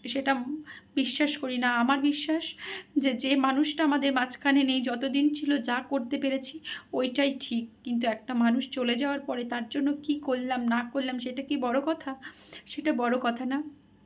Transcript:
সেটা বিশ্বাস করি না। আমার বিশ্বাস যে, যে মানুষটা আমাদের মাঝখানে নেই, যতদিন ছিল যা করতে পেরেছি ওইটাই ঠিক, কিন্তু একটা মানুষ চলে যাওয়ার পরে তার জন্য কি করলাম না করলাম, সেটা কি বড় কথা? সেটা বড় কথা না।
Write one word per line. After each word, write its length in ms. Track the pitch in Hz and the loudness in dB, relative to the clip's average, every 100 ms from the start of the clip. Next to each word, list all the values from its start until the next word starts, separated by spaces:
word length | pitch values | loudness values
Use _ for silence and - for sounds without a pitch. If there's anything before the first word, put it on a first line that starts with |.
সেটা 300 | - 269 269 269 247 302 302 - - - | -6 -2 0 0 0 -8 -10 -18 -6 -2
বিশ্বাস 360 | 254 - 294 - | -2 0 0 0
করি 200 | 254 247 | -4 0
না। 120 | 247 240 | 2 4
আমার 240 | 240 277 | 4 4
বিশ্বাস 420 | 285 285 - 311 - - - 381 - 294 | 4 0 0 -2 -2 -12 -12 -12 -2 0
যে, 160 | 269 | 2
যে 180 | 240 262 277 | 0 2 4
মানুষটা 460 | 262 269 302 302 | 4 4 2 2
আমাদের 280 | 311 285 277 | 2 4 4
মাঝখানে 480 | 262 254 - 285 277 | 2 0 0 4 4
নেই, 160 | 269 262 | 6 2
যতদিন 440 | 247 240 269 269 294 | 0 -2 0 2 2
ছিল 180 | 294 294 285 | 2 0 0
যা 200 | 233 247 269 | 0 -4 0
করতে 260 | 277 233 285 | -2 -2 -2
পেরেছি 380 | 277 269 269 320 - - - | 0 -2 -4 -14 -12 -14 -6
ওইটাই 380 | 262 254 254 277 277 | -2 -2 2 0 0
ঠিক, 240 | - 233 233 - | -4 -4 -4 -12
কিন্তু 200 | - 233 233 | -4 -2 0
একটা 260 | 220 - | -2 -4
মানুষ 300 | 247 233 247 269 | 2 4 4 0
চলে 260 | - 240 240 | -2 0 0
যাওয়ার 260 | 285 285 | 0 -2
পরে 220 | 277 247 240 | -4 -6 -4
তার 200 | 240 226 | -6 -4
জন্য 200 | 285 285 294 | 0 0 0
কি 120 | - 294 | -2 -2
করলাম 420 | - 254 254 254 240 | 0 -2 0 -2 2
না 120 | 233 | 0
করলাম, 320 | 240 277 262 254 | 0 -2 -2 -4
সেটা 220 | 240 247 | -6 -6
কি 140 | 269 285 | -4 -2
বড় 220 | 247 254 | 2 0
কথা? 300 | 285 320 - 269 - - - - - | 0 -4 -6 -10 -14 -20 -20 -20 -12
সেটা 260 | - 302 | -4 -2
বড় 220 | 240 240 254 | 0 2 2
কথা 260 | 247 233 254 | 0 -2 -2
না। 120 | 269 302 - _ _ | -4 -4 -12 _ _